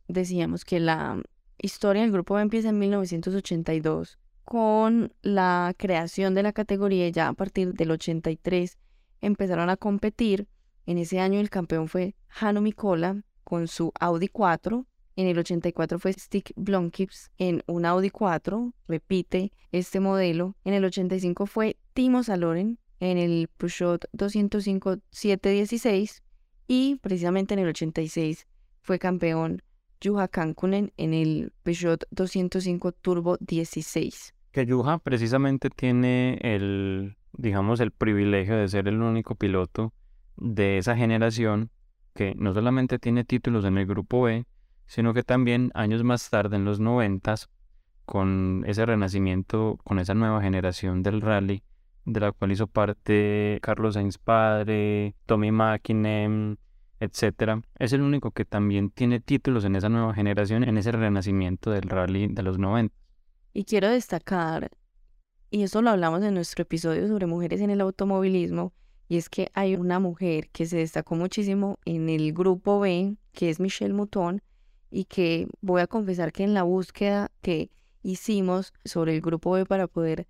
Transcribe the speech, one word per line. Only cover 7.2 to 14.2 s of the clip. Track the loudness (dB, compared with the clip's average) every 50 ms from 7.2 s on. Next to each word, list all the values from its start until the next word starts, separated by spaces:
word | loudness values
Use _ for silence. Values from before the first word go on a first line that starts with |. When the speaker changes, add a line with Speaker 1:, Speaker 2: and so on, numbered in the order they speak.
| 0 0
Speaker 1:
a |
partir | -2 -4 -6 -4 -2 -2 -2 0 0
del | 0 0 0
ochenta | 0 -2 -2 -4 -4 -2 -2 -4
y | -4
tres | -4 -4 -2 0 0 0 -2 -6 _ _ _ _ _ _ _ _ _
empezaron | -2 -2 0 0 0 0 0 0 0 0
a | 0
competir. | 0 0 -2 -2 0 -2 -2 -2 0 0 2 2 0 -2 -6 _ _ _ _ _ _ _
En | -4 -2
ese | -2 -2 -2 0 0
año | 2 2 2 2
el | 0 0
campeón | -2 -4 -4 -2 -2 -2 -2 -2
fue | -2 -2 -2 -4 -6 _ -16 -20 -8 -4
Hannu | -2 0 2 2
Mikkola | 0 0 -2 -2 -2 0 0 2 0 0 -2 -4 -8 _ _ _ _
con | -6 -4 -4 -4 -4
su | -4 -4 -4 -4 -2 -2
Audi | 0 0 2 0